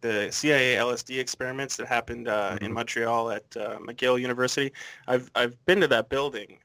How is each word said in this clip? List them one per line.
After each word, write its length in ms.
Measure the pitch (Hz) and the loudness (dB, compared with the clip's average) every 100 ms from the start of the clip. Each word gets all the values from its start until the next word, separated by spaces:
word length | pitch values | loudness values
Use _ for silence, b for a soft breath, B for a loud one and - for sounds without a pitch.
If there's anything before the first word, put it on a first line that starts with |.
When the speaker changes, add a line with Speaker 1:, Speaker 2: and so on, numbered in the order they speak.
Speaker 1:
the 280 | 117 107 98 | -2 0 0
C 200 | - 151 | 0 2
I 60 | 139 | 4
A 200 | 127 113 | 4 4
L 140 | 120 | 2
S 100 | 117 | -2
D 160 | - 131 | -4 -6
experiments 600 | 123 - 127 131 135 - | -6 -6 -6 -6 -6 -8
that 100 | - | -2
happened, 400 | 120 120 120 117 | -2 -2 -6 -2
uh, 300 | 104 98 92 | 0 0 -4
in 80 | 107 | -4
Speaker 2:
Mm-hmm. 60 | |
Speaker 1:
Montreal 580 | 117 113 117 117 117 117 | -4 -4 -2 0 0 0
at, 260 | - - 113 | -4 -8 -8
uh, 220 | 107 107 | -8 -8
McGill 400 | 87 120 127 127 | -12 -2 2 2
University. 540 | 127 123 127 - 135 B B B - | 2 0 0 0 -2 B B B 0
I've, 240 | 127 127 | 0 2
I've 220 | 113 123 123 - | 0 0 0 2
been 140 | 190 | 4
to 80 | 151 | 6
that 220 | 117 107 | 4 2
building. 500 | 139 143 117 98 - | -2 -2 -4 -10 -16